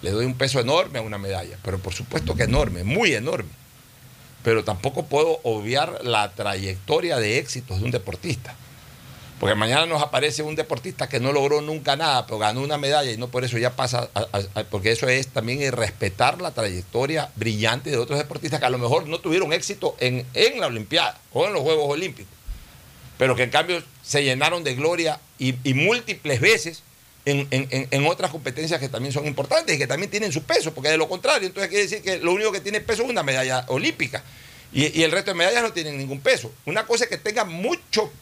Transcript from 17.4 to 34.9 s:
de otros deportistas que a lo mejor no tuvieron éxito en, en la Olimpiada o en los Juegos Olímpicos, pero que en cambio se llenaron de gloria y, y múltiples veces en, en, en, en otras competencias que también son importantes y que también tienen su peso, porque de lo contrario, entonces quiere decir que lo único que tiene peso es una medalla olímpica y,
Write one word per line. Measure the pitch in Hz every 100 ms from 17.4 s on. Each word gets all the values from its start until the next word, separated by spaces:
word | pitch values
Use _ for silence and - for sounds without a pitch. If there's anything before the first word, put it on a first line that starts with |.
| 110 107 110 120 143
de | 135
otros | 120 143
deportistas | 147 160 160 143
que | 131
a |
lo | 127
mejor | 120 151 156
no | 165
tuvieron | 175 165 175
éxito | 170 - 202 165 -
en, | 127 127 123
en | - 220 269
la | 165
Olimpiada | 117 104 156 139 - -
o | 120 180
en |
los | 190
Juegos | 139 160 143
Olímpicos, | 147 180 127 98 - - - - - - - - -
pero | 131 123
que |
en | 127
cambio | 143 165 175 151 -
se | - 143 139
llenaron | 131 147 175 151
de | 127
gloria | 151 170 160 147 - -
y, | 131 127
y | 135
múltiples | 131 170 240 233 185 151 127
veces | 175 220 170 165 - - - -
en, | - 143 139
en, | 131 131
en, | 131 135
en | 139 147
otras | 175 180
competencias | 156 135 127 156 160
que | 135
también | 113 131
son | 143 151
importantes | 139 131 311 320
y | 156
que | 131
también | 139 196
tienen | 208 208
su | 151
peso, | 156 - -
porque | - 139
de | 160
lo | 156
contrario, | 185 240 294 190
entonces | 185 190
quiere | 196 196
decir | 208
que | 180 180
lo | 165
único | 185 220
que | 196
tiene | 196 208
peso | 202 220
es | 254
una | 233
medalla | 143 131 131 131 127
olímpica | 131 240 320 139 101 - - - - -
y, | 123 151